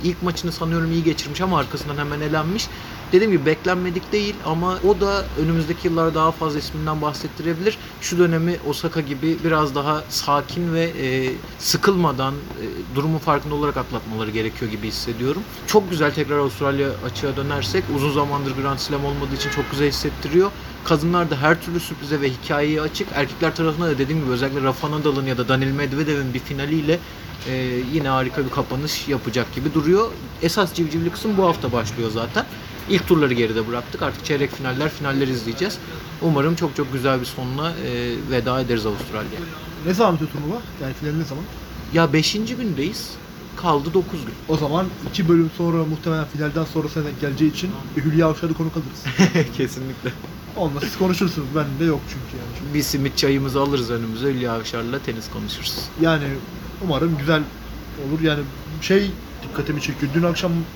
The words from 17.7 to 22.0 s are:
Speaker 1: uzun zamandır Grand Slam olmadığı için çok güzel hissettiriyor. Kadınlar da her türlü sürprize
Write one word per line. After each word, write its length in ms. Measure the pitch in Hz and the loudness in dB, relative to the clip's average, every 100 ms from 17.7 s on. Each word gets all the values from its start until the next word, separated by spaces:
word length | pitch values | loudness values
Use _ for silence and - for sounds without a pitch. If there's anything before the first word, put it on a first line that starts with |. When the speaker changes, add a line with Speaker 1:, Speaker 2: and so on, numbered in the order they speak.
| 190 180 143 | 0 0 0
Speaker 1:
uzun 140 | 147 | 2
zamandır 460 | 143 143 143 139 131 | 2 2 0 -2 -2
Grand 160 | 135 139 | -2 -2
Slam 260 | - 143 | -2 -2
olmadığı 300 | 143 143 139 | -2 -2 -2
için 160 | 135 - | -2 -2
çok 200 | - 123 | -2 -2
güzel 180 | 139 147 | 2 2
hissettiriyor. 640 | 135 147 - 147 165 196 - - - | 2 -2 -4 2 4 4 0 -12 -10
Kadınlar 460 | - 160 165 175 170 | 0 2 4 2 2
da 60 | 143 | 4
her 260 | 151 165 | 4 4
türlü 180 | 170 170 | 2 -4
sürprize 400 | - 147 | -4 -8